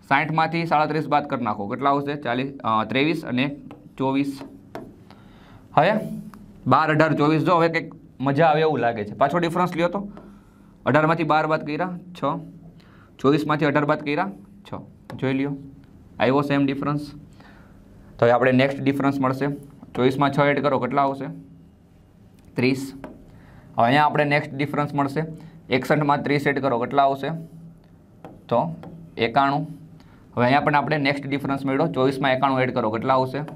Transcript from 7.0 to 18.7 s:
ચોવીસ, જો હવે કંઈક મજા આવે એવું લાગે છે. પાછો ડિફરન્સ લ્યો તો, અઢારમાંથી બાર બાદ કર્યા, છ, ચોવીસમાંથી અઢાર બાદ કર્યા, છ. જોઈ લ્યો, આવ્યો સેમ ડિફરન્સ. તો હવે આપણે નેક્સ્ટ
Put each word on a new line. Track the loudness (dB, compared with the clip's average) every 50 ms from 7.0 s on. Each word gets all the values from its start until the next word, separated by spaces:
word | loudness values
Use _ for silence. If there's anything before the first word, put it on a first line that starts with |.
| 4 2 4
ચોવીસ, | 2 4 4 4 2
જો | 2 4 4
હવે | 4 4 2
કંઈક | 0 -2 -6 -6 -16 -20 -20 -20 -10 -4
મજા | -2 -2 2 4 4
આવે | 4 4 4
એવું | 2 2 2 2
લાગે | 0 0 0 -2 -6
છે. | -8 0
પાછો | 0 0 2 2 0
ડિફરન્સ | 0 0 0 0 -2 0 0
લ્યો | 0 -2 0
તો, | -2 -4 -8 -8 -14 -18 -20 -20 -20 -20 -20 -20 -20 -20 -20 -20 -20 -6 -2
અઢારમાંથી | 2 2 4 4 4 2 0 2
બાર | 2 2 2 2
બાદ | 0 -2 -2
કર્યા, | -2 -6 -4 -4 -4 -6 -6 -12 -14 -18 -10
છ, | -6 -4 -4 -4 -4 -10 -14 -18 -20 -20 -20 -20 -20 -20 -20 -20 -20 -20 -20 -12 0
ચોવીસમાંથી | 2 2 2 2 2 -2 -2 0 0
અઢાર | 2 2 2 2
બાદ | 2 -2 -2
કર્યા, | -2 -4 -2 -2 -4 -6 -8 -14 -20 -20 -20 -20 -16 -14
છ. | -14 -14 -14 -18 -20 -20 -18 -16 -10
જોઈ | -4 -4 -2
લ્યો, | -2 -2 -2 -4 -4 -8 -10 -18 -20 -20 -20 -20 -20 -20 -20 -20 -2 0
આવ્યો | 2 4 4 2
સેમ | 2 2 2 2 2
ડિફરન્સ. | 0 0 -2 -2 -2 -2 -4 -6 -8 -14 -18 -20 -20 -20 -20 -20 -20 -20 -20 -20 -20 -20 -20 -20 -20 -20 -20 -20 -20 -2 2
તો |
હવે | 4 4
આપણે | 4 4 4 4
નેક્સ્ટ | 4 4 2 2